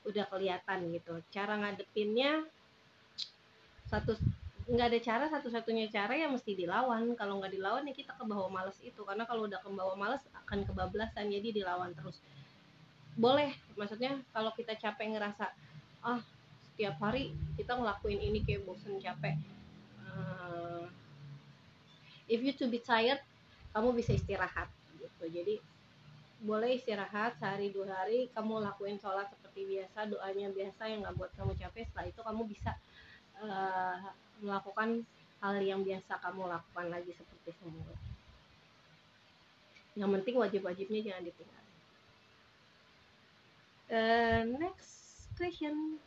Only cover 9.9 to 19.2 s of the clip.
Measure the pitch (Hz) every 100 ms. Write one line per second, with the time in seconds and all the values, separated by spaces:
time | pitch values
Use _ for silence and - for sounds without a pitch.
9.9 | 190 202 277 - - - 202 196 185 185
10.9 | 208 220 220 208 202 226 208 185 180 180
11.9 | 160 143 - - - - - - - -
12.9 | - - - 233 285 285 - - - 208
13.9 | 220 254 277 - 226 220 220 226 214 214
14.9 | 214 214 214 208 208 208 - - - -
15.9 | - 240 240 - - - - - - 202
16.9 | 196 208 254 269 - - - 214 247 226
17.9 | 196 214 202 208 214 214 208 190 180 208
18.9 | 196 185 180